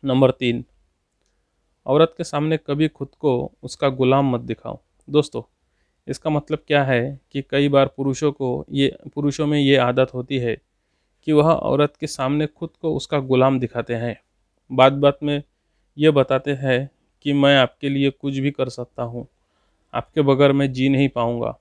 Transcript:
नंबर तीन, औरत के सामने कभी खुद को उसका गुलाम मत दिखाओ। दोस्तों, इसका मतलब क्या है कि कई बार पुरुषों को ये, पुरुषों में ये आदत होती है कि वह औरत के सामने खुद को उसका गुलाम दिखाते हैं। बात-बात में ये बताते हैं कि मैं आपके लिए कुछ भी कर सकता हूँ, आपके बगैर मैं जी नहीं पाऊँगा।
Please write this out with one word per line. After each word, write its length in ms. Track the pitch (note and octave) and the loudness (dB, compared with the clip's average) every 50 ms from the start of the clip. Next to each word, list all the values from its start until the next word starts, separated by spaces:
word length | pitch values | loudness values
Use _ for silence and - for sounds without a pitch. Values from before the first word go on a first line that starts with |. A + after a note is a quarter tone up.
| - | -2
नंबर 280 | C#3 B2+ C3 C3+ B2+ | 0 2 4 4 2
तीन, 320 | C3 _ B2+ B2 A#2 A#2+ B2 _ _ _ _ _ _ _ _ _ _ _ _ _ _ _ _ _ _ _ _ _ _ _ _ | 2 _ -2 -2 -2 -2 -6 _ _ _ _ _ _ _ _ _ _ _ _ _ _ _ _ _ _ _ _ _ _ _ _
औरत 280 | - C3+ D3+ D#3+ D#3+ - _ | -2 2 2 2 0 0 _
के 60 | E3+ | -12
सामने 340 | - - D3 D3 D#3 D#3+ D3+ | -6 -4 -4 -2 -2 -4 -4
कभी 300 | _ - C#3+ C#3+ D#3 D#3 | _ -6 -2 -2 -2 -2
खुद 200 | _ _ C#3 - _ _ | _ _ -14 -14 _ _
को 320 | - D3+ C3 A#2+ C3+ - _ _ - | -2 -2 0 0 -4 -6 _ _ -16
उसका 260 | C3 - _ - C#3 | -16 -10 _ -4 -4
गुलाम 440 | C3 B2+ C3 B2+ C3+ C#3 C#3 C#3 B2 | 0 0 2 2 4 2 2 0 -2
मत 60 | A#2+ | -4
दिखाओ। 380 | A#2+ A#2+ A#2 - _ A#2 G#2+ - _ _ _ _ _ - | -6 -8 -10 -10 _ -14 -14 -14 _ _ _ _ _ 0
दोस्तों, 340 | C#3 D3+ D3 - - A#2+ A2+ _ _ _ _ _ _ _ _ _ _ _ _ - | 0 0 0 0 -6 -12 -12 _ _ _ _ _ _ _ _ _ _ _ _ -12
इसका 220 | C#3 - _ D#3+ | -12 -6 _ -2
मतलब 300 | D#3 D3 D3 _ D#3 D3 _ _ | -2 -2 -2 _ -8 -8 _ _
क्या 160 | D3+ C#3+ C#3 | 0 0 2
है 360 | C3 C3 A#2+ A#2 C#3 C#3 C3+ _ _ | 2 0 0 0 -2 -6 -12 _ _
कि 100 | _ C#3+ | _ -10
कई 280 | C3+ _ - C#3 C#3+ C#3+ | -8 _ 0 0 0 4
बार 180 | C#3 C#3 C3+ C3 | 4 4 2 2
पुरुषों 440 | _ - C3+ C3+ C3 - D#3 D3 | _ -4 -4 -4 -2 0 -2 -2
को 340 | C#3 _ C#3 B2+ B2 C#3+ D3 - | -2 _ -4 -4 -4 -6 -6 -6
ये, 280 | - C#3 C#3 C3 - - - D3 _ | -2 0 0 0 0 -4 -18 -14 _
पुरुषों 320 | - C#3+ D3 C#3 - D#3 D3 | -4 -2 -2 -2 -2 -2 0
में 120 | D3+ D3 | 0 2
ये 160 | C#3+ C3+ C#3 C3 | 4 4 4 4
आदत 360 | B2 B2 B2 C3 C3 B2+ - | 4 2 2 2 0 0 0
होती 240 | B2+ B2 - C#3+ C3 | -10 -8 -4 -4 -4
है 200 | A#2+ A#2 A2 - _ _ _ _ _ _ _ _ _ _ _ _ _ D#3 | -2 -4 -6 -6 _ _ _ _ _ _ _ _ _ _ _ _ _ 2
कि 40 | |
वह 200 | D#3 D3 D3 D#3+ | 2 4 4 4
औरत 420 | E3 - - - C3 C#3 D3 D3 _ _ | 2 2 2 -2 0 2 0 0 _ _
के 80 | - D3+ | -12 -12
सामने 400 | - - C3+ C3 C#3+ D3 D#3 D3+ | -6 -4 -4 -2 0 -2 -2 -4
खुद 220 | _ _ - D#3+ _ _ | _ _ -14 -14 _ _
को 140 | - D#3+ D#3 | -6 -4 -4
उसका 240 | D3 - - - D3 | -4 -6 -4 -4 -4
गुलाम 380 | C3+ C3 C3 B2+ B2+ C3+ C3+ C3 | -2 0 2 4 4 4 2 0
दिखाते 360 | B2+ A2+ - A#2+ A#2 - A#2+ | -2 -4 -6 -8 -6 -6 -6
हैं। 240 | A2+ A#2 A#2+ G#2+ - _ _ _ _ _ _ _ _ _ _ | -6 -6 -8 -8 -10 _ _ _ _ _ _ _ _ _ _
बात-बात 480 | C3 C3 C3 C3+ C#3 C#3 C#3+ C#3+ C#3 - D3+ | 2 4 4 4 4 4 2 2 2 0 -4
में 180 | D3 D3 C#3+ C#3+ _ _ _ _ _ _ _ _ _ _ - | -4 -4 -4 -6 _ _ _ _ _ _ _ _ _ _ 0
ये 140 | D3 D#3 | 2 2
बताते 420 | D3 C#3+ C3 - C3+ C3 C3 C#3+ C#3+ | 4 4 2 2 0 -2 -2 -4 -6
हैं 360 | C3 C#3 C3+ B2+ A#2+ C3+ C#3 _ _ _ _ _ _ _ | -4 -2 0 0 0 -2 -6 _ _ _ _ _ _ _
कि 80 | C#3+ C#3+ | -2 0
मैं 220 | C#3+ C#3 C#3 C#3+ C#3 | 2 4 4 6 4
आपके 320 | B2+ B2 _ _ - C#3 | 4 2 _ _ -6 -4
लिए 200 | C#3 C#3 C#3 C#3 | -2 -2 -2 -2
कुछ 280 | C3+ _ - C#3+ C#3 C3+ | -4 _ -8 -8 -6 -4
भी 140 | C3 C#3+ | -4 -4
कर 180 | C#3+ - C3+ B2+ | -4 -4 -6 -6
सकता 340 | - - B2 _ _ - A#2+ | -6 -14 -16 _ _ -10 -10
हूँ, 240 | A#2+ A#2 B2 A#2+ - _ _ _ _ _ _ _ _ _ _ _ _ - | -10 -10 -12 -14 -14 _ _ _ _ _ _ _ _ _ _ _ _ -8
आपके 280 | A#2+ - _ _ D#3+ | -8 -8 _ _ 0
बगैर 300 | D3 C#3 C#3 C3 C#3+ C#3 | 2 2 4 4 4 4
मैं 200 | C#3 C#3 C#3 C3+ C3 | 4 4 0 -2 -2
जी 140 | B2+ C3 C3+ | 0 0 0
नहीं 200 | C3+ C3+ C#3 C3+ | 2 2 2 0
पाऊँगा। 480 | - C3 A#2 A#2 A#2+ A#2 A#2 A2+ A#2 _ | 0 -2 -4 -2 -2 -4 -6 -8 -8 _